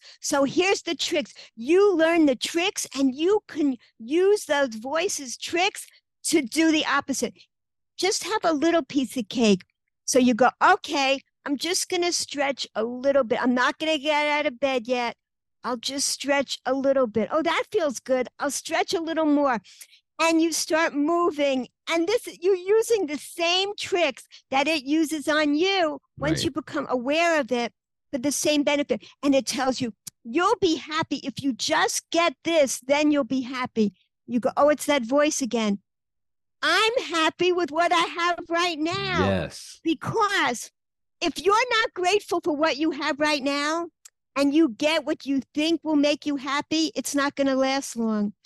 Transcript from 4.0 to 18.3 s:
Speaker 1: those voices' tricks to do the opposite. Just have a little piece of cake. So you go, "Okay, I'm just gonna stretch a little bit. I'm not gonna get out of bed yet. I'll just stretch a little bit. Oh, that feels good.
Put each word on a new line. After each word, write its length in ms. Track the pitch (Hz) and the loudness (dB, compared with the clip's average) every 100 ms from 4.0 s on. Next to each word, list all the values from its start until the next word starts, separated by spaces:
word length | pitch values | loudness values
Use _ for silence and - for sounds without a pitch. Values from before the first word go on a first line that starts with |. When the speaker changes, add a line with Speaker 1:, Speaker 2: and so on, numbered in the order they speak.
| 226 320 381 415 - | -4 0 2 2 0
Speaker 1:
those 280 | 285 277 220 | 0 0 -4
voices' 600 | 247 311 359 - 262 - | -6 -4 -4 -4 -10 -12
tricks 480 | - 339 381 - - _ _ _ - | -4 0 0 -2 -14 _ _ _ -2
to 160 | 330 | 0
do 300 | 240 294 320 | 0 2 2
the 140 | 311 - | 2 0
opposite. 480 | - - 269 214 - _ _ _ _ _ - | -2 -2 -4 -6 -8 _ _ _ _ _ -4
Just 280 | 359 427 | -2 -2
have 200 | 330 427 | -2 -2
a 100 | 359 | 0
little 300 | 311 320 330 | 2 2 2
piece 320 | 269 285 262 262 | 0 -2 -2 -4
of 120 | 208 | -6
cake. 360 | - 220 185 - _ _ _ - | 2 4 4 0 _ _ _ 0
So 120 | - | 4
you 160 | 247 | 4
go, 160 | 226 247 - | 6 4 4
"Okay, 580 | 311 392 - 302 269 269 - _ - | 4 4 0 0 0 -2 -6 _ -6
I'm 120 | 285 | -4
just 320 | 330 370 - | -2 -4 -2
gonna 220 | 370 349 | -2 0
stretch 560 | 320 - 277 277 262 - | -2 -4 -4 -2 -4 -6
a 100 | - | -4
little 400 | 226 247 262 277 | -4 -2 2 2
bit. 160 | 233 247 | 2 0
I'm 140 | 254 | 2
not 240 | 247 254 - | 2 2 0
gonna 220 | 311 311 | -2 -2
get 280 | 277 294 294 | 0 0 2
out 200 | 294 294 | 0 -2
of 120 | 240 | -2
bed 280 | 277 262 220 | -2 -2 -2
yet. 280 | 247 233 - _ _ _ _ | -2 -4 -8 _ _ _ _
I'll 140 | 214 240 | -6 -6
just 320 | 240 277 - | -6 -4 -4
stretch 500 | - 262 285 269 - - | -4 0 0 -2 -6 -4
a 100 | 269 | 0
little 320 | 269 269 254 | 2 2 2
bit. 200 | 220 208 | 0 0
Oh, 100 | 311 | 0
that 220 | 320 339 494 | 0 -2 -2
feels 280 | 415 311 226 | -2 -2 -4
good. 280 | - 254 247 | -2 -2 -2